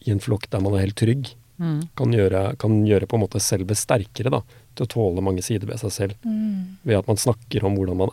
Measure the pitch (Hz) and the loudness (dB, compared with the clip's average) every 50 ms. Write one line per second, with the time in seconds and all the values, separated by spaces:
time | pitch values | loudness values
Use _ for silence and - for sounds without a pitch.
0 | - - 101 98 - - 107 98 - - - 98 95 98 101 95 95 98 104 - | -2 -2 -2 0 0 0 -2 -2 -2 -4 -2 -2 0 2 2 2 0 0 0 2
1 | 117 113 127 139 131 - - - - _ _ - 175 165 151 147 170 170 - - | 2 2 2 2 -2 -8 -12 -18 -20 _ _ -6 -4 -2 -2 -4 -4 -6 -4 -2
2 | 131 117 117 110 98 92 95 95 98 101 131 - - 110 110 107 107 107 104 92 | 0 2 4 4 4 4 2 2 0 -2 -2 -2 0 2 4 4 4 4 4 4
3 | 95 - 120 113 101 - - 104 - - 110 92 92 95 107 - - - 135 110 | 2 2 0 0 0 0 -2 -2 -2 0 0 0 0 0 -2 -2 0 0 0 0
4 | 98 - - - 110 - 143 120 - - - - - - - - 127 - - 120 | 0 -4 -6 -4 -2 -2 -2 -2 -4 -6 -14 -20 -20 -14 -8 -6 -6 -4 0 0
5 | 110 92 85 92 95 98 92 90 - - 113 98 101 101 - 113 107 101 - - | 0 2 2 0 0 0 0 -2 -2 -2 -4 -4 -4 -6 -6 -6 -6 -6 -4 -2
6 | 98 98 101 - - 226 214 214 220 214 202 190 185 185 190 - - 135 107 95 | -4 -4 -4 -6 -6 -4 -2 -2 -2 -2 -2 -4 -6 -8 -10 -6 -2 0 0 2
7 | - - 107 - - 127 120 - - - - 107 101 98 101 98 95 92 90 92 | 2 2 0 0 2 0 0 -2 -4 -6 -4 -2 0 0 0 0 0 0 0 0
8 | 95 98 | 0 0